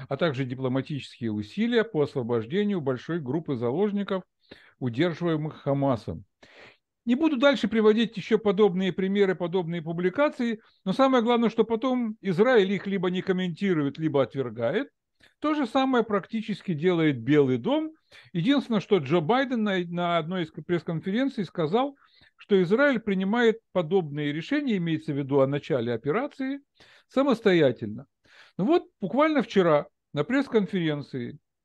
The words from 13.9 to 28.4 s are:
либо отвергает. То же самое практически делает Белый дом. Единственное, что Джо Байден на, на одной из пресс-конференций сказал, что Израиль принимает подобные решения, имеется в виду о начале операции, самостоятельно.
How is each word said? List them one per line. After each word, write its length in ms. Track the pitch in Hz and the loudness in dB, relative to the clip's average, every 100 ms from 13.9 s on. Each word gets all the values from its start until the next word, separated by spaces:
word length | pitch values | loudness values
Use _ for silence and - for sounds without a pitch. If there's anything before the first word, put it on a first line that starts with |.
| 139 | -2
либо 240 | 156 139 | -2 0
отвергает. 680 | 131 139 123 110 117 190 277 _ _ _ _ _ | 0 -2 -6 -4 -2 -2 -6 _ _ _ _ _
То 140 | 302 | -4
же 120 | 302 254 | -2 -2
самое 380 | 269 262 247 | 0 2 0
практически 720 | 220 202 - 220 220 202 - | 0 -2 -4 -8 -6 -8 -6
делает 480 | 151 180 175 156 131 | -2 0 2 2 2
Белый 360 | 117 147 135 127 | 2 4 4 2
дом. 340 | 127 302 311 - _ - - | 0 -2 -2 -10 _ -20 -10
Единственное, 480 | 175 180 285 - 220 | -2 0 0 0 -2
что 160 | - 196 | 2 0
Джо 240 | 127 175 | 2 0
Байден 420 | 156 247 269 247 | 2 0 0 -2
на, 140 | 214 190 175 | -2 -2 -4
на 320 | 175 175 170 | -4 0 -2
одной 260 | 160 185 | -2 -4
из 80 | 160 | -6
пресс-конференций 920 | - 151 175 - 165 196 214 269 254 175 | -8 -4 -4 -2 -6 -2 -2 -2 -4 -6
сказал, 500 | - 156 214 277 - _ _ _ _ | -4 0 0 -2 -6 _ _ _ _
что 260 | - 196 | 2 2
Израиль 380 | 170 226 285 247 | 4 4 4 2
принимает 600 | - 190 190 233 233 220 _ | -2 -2 0 2 2 2 _
подобные 600 | 185 156 190 156 147 147 | -4 0 0 0 -4 -4
решения, 440 | 147 - 294 285 202 | -4 -2 -2 0 -2
имеется 360 | 170 156 160 | 0 -2 -2
в 40 | 139 | -4
виду 220 | 135 139 | 2 2
о 80 | 135 | 4
начале 460 | 143 - 143 117 | 0 -2 -2 -2
операции, 640 | 117 131 190 285 - 262 277 _ _ _ _ _ | -4 -2 -2 -4 -6 -8 -8 _ _ _ _ _
самостоятельно. 1000 | 247 277 226 202 180 139 127 107 110 - _ _ - | 0 2 2 4 6 4 2 -8 -10 -16 _ _ -20